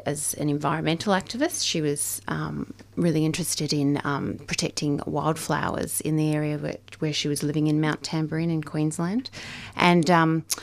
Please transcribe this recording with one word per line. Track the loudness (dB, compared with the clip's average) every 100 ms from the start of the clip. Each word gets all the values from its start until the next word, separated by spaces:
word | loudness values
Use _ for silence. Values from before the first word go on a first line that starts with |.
as | -4 -4 -4
an | -2 0
environmental | 0 0 0 0 0 2
activist, | 0 0 -2 -2 -2 -2
she | 0
was, | 0 0 -4 -4 -4
um, | -4 -4 -6 -8 -12 -10 0
really | 2 4
interested | 2 0 -2 -2 0
in, | 2 2 2
um, | 0 -2 -4 -6 -6
protecting | -4 -4 -2 -2 -2 -2
wildflowers | 0 0 0 0 0 0 -2 -4 -4
in | 0 2
the | 2
area | 2 0 -2
where, | -6 -8 -12 -6
where | -4
she | -2 -2
was | 0
living | 0 2 2
in | 2
Mount | 2 -2
Tamborine | -4 -2 -2 0 0
in | 0
Queensland. | -2 0 0 0 -2 -2 -4 -12 -14 -14 -8
And, | 4 6 8 8
um, | 6 6 2 -2 -8